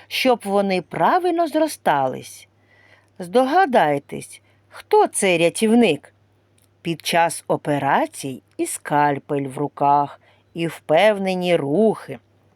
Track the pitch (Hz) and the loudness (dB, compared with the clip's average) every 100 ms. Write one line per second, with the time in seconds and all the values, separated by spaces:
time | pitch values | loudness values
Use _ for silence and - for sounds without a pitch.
0 | - - 254 240 202 202 196 185 - - | -12 -4 0 0 0 0 0 -2 -4 0
1 | 180 349 359 339 330 311 311 - - 143 | 2 2 0 -2 -2 0 -2 -2 0 0
2 | 131 135 123 - - _ _ _ _ _ | 0 -4 -14 -20 -20 _ _ _ _ _
3 | _ - 180 220 262 339 381 226 151 143 | _ -18 -2 0 2 2 2 2 2 0
4 | - 143 - - _ _ _ - - 427 | -4 -14 -14 -20 _ _ _ -14 0 2
5 | 381 - 196 170 170 - 220 233 220 143 | 2 0 0 4 2 2 2 4 4 0
6 | - _ _ _ _ _ _ _ 170 160 | -6 _ _ _ _ _ _ _ -8 -8
7 | - 170 170 - - 151 - 143 135 185 | -2 0 0 -2 -4 -4 -2 -2 0 0
8 | 311 - 139 131 _ - 339 - - 147 | -2 -8 -12 -12 _ -10 -8 -8 -4 0
9 | 147 139 - 147 135 131 143 - 143 143 | 0 0 -4 -6 -6 -6 -8 -2 2 2
10 | 143 - _ _ _ 170 165 - - 156 | 0 -8 _ _ _ -8 -8 -6 0 4
11 | 214 202 190 180 180 170 139 160 220 170 | 4 2 -2 -2 0 0 0 0 0 -2
12 | - 131 _ _ _ | -10 -18 _ _ _